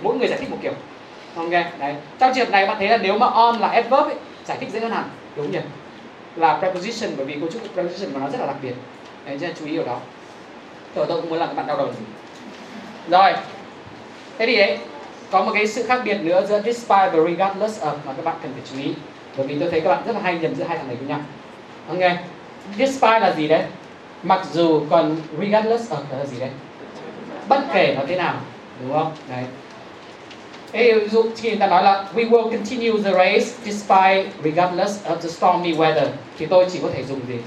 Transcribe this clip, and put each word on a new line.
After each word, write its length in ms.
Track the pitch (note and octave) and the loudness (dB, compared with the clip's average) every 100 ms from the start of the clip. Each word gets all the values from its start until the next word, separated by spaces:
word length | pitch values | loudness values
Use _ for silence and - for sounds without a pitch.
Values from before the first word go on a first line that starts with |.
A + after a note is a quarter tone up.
mỗi 140 | G3 C4 | -4 0
người 120 | F#3 | 0
giải 100 | D#3+ | -2
thích 120 | C4 | -6
một 60 | - | -6
kiểu. 100 | C#3 - - - - - - E3+ | -6 -8 -12 -20 -20 -20 -14 -8
Ok, 140 | E3 F3 E3+ - | -2 0 0 -4
đấy. 160 | C#3+ D3 - - | -6 -6 -12 2
Trong 140 | C4 | 2
trường 100 | C4 | 4
hợp 60 | A3+ | 2
này 160 | G3 G3 | 2 2
bạn 100 | G#3 | 0
thấy 100 | G3+ | 2
là 80 | A3+ | 2
nếu 220 | F#3+ G#3+ | 2 2
mà 80 | B3 | 4
on 320 | A3 A#3 A3 | 6 4 4
là 100 | F#3+ | 2
adverb 380 | A#3 A#3 C4+ D#4+ | 2 4 2 2
ấy, 80 | - - - - | -2 -12 -14 -10
giải 100 | C3+ | -8
thích 80 | - | -6
dễ 80 | A3 | -4
hơn 100 | A3+ | -4
hẳn, 140 | F3+ - - - D3+ | -4 -6 -12 -12 -8
đúng 160 | D3 | -6
nhỉ? 60 | F3+ - - - - - - - E3 | -6 -8 -14 -18 -20 -20 -20 -16 0
Là 220 | D#3+ D3+ | 2 2
preposition, 520 | F#3 F3+ G#3 A#3 G3 C#3+ | 0 -2 -6 -6 -6 -6
bởi 100 | C3+ | -6
vì 80 | |
cấu 140 | D3 E3 | -6 -6
trúc 100 | A3+ | -8
của 60 | - | -8
preposition 380 | F3+ F3 G3+ G3 | -6 -4 -6 -8
của 60 | C#4 | -6
nó 100 | C4+ | -6
rất 100 | - | -4
là 60 | C#3+ | -6
đặc 100 | - | -6
biệt. 120 | B2+ B2+ - - - - C#3+ | -8 -10 -14 -18 -20 -18 -12
Đấy, 120 | C#3+ | -8
cho 60 | F3 | -8
nên 100 | - | -8
chú 60 | D3+ | -6
ý 100 | E3 | -4
ở 80 | |
đó. 120 | A#2+ B2 - - - - - - - - - | -4 -6 -10 -18 -20 -20 -20 -20 -20 -20 -10
Tôi, 120 | F3+ D3+ | -4 -2
tôi 140 | E3 | -2
cũng 100 | E3 | -4
muốn 80 | E3 | -4
làm 100 | D3+ | -2
các 60 | |
bạn 120 | C#3+ D3 | -4 -4
đau 100 | C#3+ | -2
đầu 100 | B2+ | -4
gì. 180 | A2+ A2 - - - - - - - - - - | -6 -12 -16 -18 -18 -18 -18 -16 -16 -16 -14 2
Rồi. 220 | F3+ G3 - - - - - - - - - - - | 6 6 4 -6 -14 -18 -18 -20 -20 -20 -20 -16 -4
Thế 80 | A#3 | 0
thì 100 | G#3+ | 2
đấy, 220 | G3 - - - - - - | 2 0 -8 -16 -16 -18 0
có 120 | F#3+ | 2
một 80 | A3 | 2
cái 120 | G#3 G#3+ | 0 0
sự 200 | B3+ A3 | -2 0
khác 140 | B3+ | 0
biệt 140 | G#3 G3 | 0 -2
nữa 200 | D#3+ F3+ G3 | 2 2 4
giữa 120 | G#3 | 0
despite 480 | A#3 A#3 - G3 F#3 | 0 -4 4 4 6
và 80 | D#3+ F3 | 4 2
regardless 540 | E3+ G3 F#3+ G#3+ - | 2 0 0 -4 -2
of 100 | D3+ C#3+ | -4 -4
mà 80 | C#3 E3 | -8 -6
các 80 | |
bạn 100 | D#3+ - | -6 -6
cần 100 | C#3 | -10
phải 100 | B2 - | -12 -10
chú 120 | C3+ | -6
ý. 120 | D3+ D3+ - - - C3+ | -6 -6 -10 -18 -10 -6
Bởi 100 | C#3 | -4
vì 120 | D3 | -2
tôi 100 | E3+ | 0
thấy 100 | D#3+ | 0
các 80 | F#3 | 2
bạn 120 | - A#3 | 0 0
rất 60 | |
là 80 | G#3 | -2
hay 160 | F#3 E3 | -2 -2
nhầm 160 | D#3 | -2
giữa 100 | C3+ E3+ | -2 -4
hai 100 | D3+ | -6
thằng 100 | C3+ | -6
này 80 | B2 | -8
với 120 | C#3 | -6
nhau. 120 | D3+ D3 - - - - - - | -8 -8 -16 -18 -20 -20 -18 -8
Ok. 240 | F3+ F3+ F3 - - - - G3 G3+ | 2 2 2 -6 -16 -18 -18 -12 -2
Despite 420 | C4+ C4+ A3 A3+ | 0 4 4 6
là 140 | F#3+ D#3 | 4 2
gì 120 | D3+ | 2
đấy? 140 | E3 F#3 - - - - - | 2 2 -8 -18 -20 -20 -8
Mặc 180 | F3+ F#3 - | 0 0 2
dù, 300 | E3 E3 D3+ D3 | 2 4 4 4
còn 260 | E3+ D#3 D#3+ D3+ D#3 | 4 4 -2 -6 -6
regardless 520 | G3+ G#3+ A3 A#3 - | 0 2 2 0 -2
of 260 | C#3+ C#3+ C3+ | -6 -6 -8
là 60 | |
gì 160 | C#3 B2 | -8 -6
đấy? 100 | B2+ - - - - - - - - - - | -8 -10 -16 -16 -16 -14 -14 -14 -14 -12 2
Bất 120 | C#4 - | 2 4
kể 200 | G3+ D#3 D3 | 2 2 2
nó 40 | F3+ | -2
thế 80 | F3+ | -2
nào, 180 | D#3+ B2 - - - B2+ | -2 -4 -10 -16 -18 -12
đúng 100 | B2+ | -4
không? 200 | D3+ D#3+ - C3 | -2 -2 -6 -10
Đấy. 140 | B2 B2+ - - - - - - - - - - - - | -8 -8 -12 -18 -18 -18 -20 -20 -20 -18 -18 -18 -18 -10
Thế 200 | A3 A#3+ | 2 4
ví 160 | A3 G#3 | 4 4
dụ 180 | A3+ A3+ - | 2 2 0
khi 120 | A3+ | -4
người 100 | G3+ | 0
ta 80 | F#3+ | 4
nói 160 | F3 | 6
là 220 | G3 G3 - | 6 4 0
"We 160 | G#3 A3+ | -2 4
will 200 | A#3 A3 | 4 4
continue 520 | G#3 G#3 B3 A#3 G#3 | -2 -4 -2 0 2
the 80 | G3 | 2
race 380 | F#3 F#3+ G#3+ - - | 4 6 4 2 -4
despite, 600 | G#3 G#3 - F#3+ F#3+ F#3+ G3 - | -8 -6 4 6 8 4 0 -4
regardless 600 | D3+ D#3+ F3+ F3 G3+ - - | -2 2 2 2 -2 -2 -4
of 100 | E3+ | -4
the 120 | E3 | -4
stormy 440 | - F#3 F3 F3 | 2 4 4 2
weather", 340 | D#3 D#3+ D#3 C3 B2 - - | 4 4 4 0 -2 -12 -10
thì 80 | D#3+ | 4
tôi 200 | F3+ F3+ | 6 6
chỉ 60 | D3+ | 2
có 60 | E3 | -4
thể 100 | C3 | -4
dùng 160 | B2+ C3+ B2 | -6 -6 -6
gì? 100 | A#2+ | -8